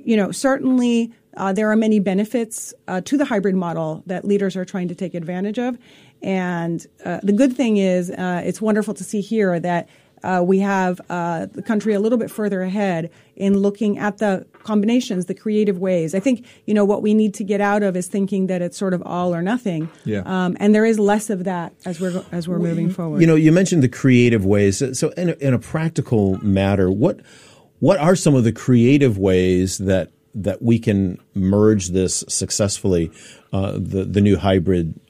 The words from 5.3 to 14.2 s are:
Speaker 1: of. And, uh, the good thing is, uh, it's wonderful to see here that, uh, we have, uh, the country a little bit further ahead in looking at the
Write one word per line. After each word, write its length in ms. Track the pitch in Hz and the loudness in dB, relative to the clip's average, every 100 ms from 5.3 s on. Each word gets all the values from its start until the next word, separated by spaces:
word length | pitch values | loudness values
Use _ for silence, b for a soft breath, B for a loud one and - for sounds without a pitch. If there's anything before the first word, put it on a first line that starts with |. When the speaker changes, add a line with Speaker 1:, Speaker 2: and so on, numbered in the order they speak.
| 180 202 214 | -6 -6 -4
Speaker 1:
of. 180 | 247 240 b b b _ | -6 -8 b b b _
And, 640 | - 190 180 175 170 165 - _ | -4 -4 -2 -4 -4 -6 -10 _
uh, 140 | 175 170 | -10 -4
the 80 | 196 | 0
good 240 | 208 269 | 2 2
thing 220 | 247 233 208 | 2 0 2
is, 320 | 190 180 180 | 2 0 -2
uh, 300 | - 180 175 | -6 -4 -4
it's 180 | - - | -6 -4
wonderful 320 | 214 214 208 | -2 0 -2
to 80 | 196 | -8
see 180 | 185 208 | -8 -8
here 360 | - 226 190 170 | -4 0 0 0
that, 280 | 175 170 - b b b | -2 -4 -6 b b b
uh, 200 | - 180 | -4 0
we 140 | 180 190 | 2 2
have, 400 | 196 196 185 180 - | 2 0 -2 -4 -8
uh, 360 | 175 170 165 196 | -6 -4 -6 -8
the 80 | - | -10
country 320 | 202 208 220 | -4 -2 -2
a 60 | 202 | 0
little 180 | 220 240 | 0 -2
bit 120 | - | -2
further 320 | - 208 190 | -4 -4 -2
ahead 460 | 185 208 196 165 165 b b | -4 -2 -2 -2 -6 b b
in 220 | - 196 196 | -4 0 2
looking 380 | 202 202 214 196 | 0 0 -2 -2
at 200 | 208 | -4
the 280 | 202 | -2